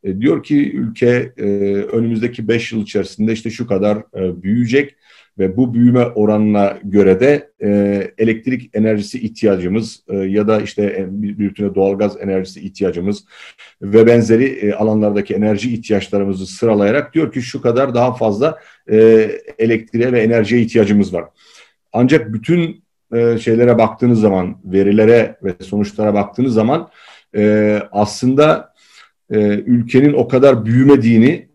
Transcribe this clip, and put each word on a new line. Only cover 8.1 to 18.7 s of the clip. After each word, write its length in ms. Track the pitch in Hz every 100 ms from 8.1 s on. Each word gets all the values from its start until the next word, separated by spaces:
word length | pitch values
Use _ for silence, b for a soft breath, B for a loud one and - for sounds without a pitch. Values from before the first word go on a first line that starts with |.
| -
elektrik 520 | 113 110 127 127 123
enerjisi 460 | 110 110 107 101 123
ihtiyacımız, 840 | 110 - 107 95 90 107 110 - -
e, 60 | 101
ya 320 | 95 101 104
da 140 | 107
işte, 220 | 101 -
e, 220 | 101 92 92
bir, 300 | 101 104 104
bir 160 | 101 -
tane 200 | 101 92
doğalgaz 460 | 98 98 104 -
enerjisi 380 | 101 95 92 104
ihtiyacımız 680 | 98 - 95 85 92 101 _ B B B B _
ve 260 | 98 107 113
benzeri, 380 | 117 104 113 131
e, 280 | - 104
alanlardaki 600 | - 110 107 104 101 101
enerji 400 | 98 107 101 123
ihtiyaçlarımızı 760 | 117 - 101 - 101 98 95 92
sıralayarak 680 | - 117 104 101 135 143
diyor 180 | 160 143
ki 100 | 135
şu 200 | 120 131
kadar 340 | 120 117 135 120
daha 180 | 123
fazla, 460 | 117 113 104 151 - B